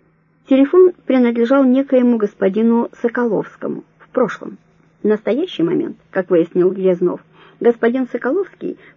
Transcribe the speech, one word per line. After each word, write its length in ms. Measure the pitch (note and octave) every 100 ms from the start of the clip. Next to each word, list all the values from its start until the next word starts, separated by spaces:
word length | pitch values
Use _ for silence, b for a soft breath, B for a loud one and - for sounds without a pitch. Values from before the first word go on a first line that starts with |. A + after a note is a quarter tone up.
| b _ _ _ -
Телефон 460 | C4+ C#4 F4+ F#4 - -
принадлежал 600 | C4 A#3+ A#3 A#3 C#4 C4
некоему 520 | B3+ C#4 B3+ B3 A#3
господину 720 | G#3 - G3 G3 A3+ A#3 A#3 -
Соколовскому 840 | A#3 A#3+ A#3+ F3+ D#3+ - - - - _
в 100 | _
прошлом. 480 | - A3 - - - _ _ _ _
В 40 | G3+
настоящий 560 | G#3+ G#3 A#3+ F#4 -
момент, 340 | E3 D3+ - - _
как 200 | F#3+ F#3
выяснил 420 | F3+ F3 F#3 F3+
Грязнов, 480 | G3 F#3+ F3+ F3+ - - b b b
господин 480 | A3+ A#3 A#3 B3+ B3
Соколовский, 720 | A#3+ A#3+ E4+ F#4+ - - - B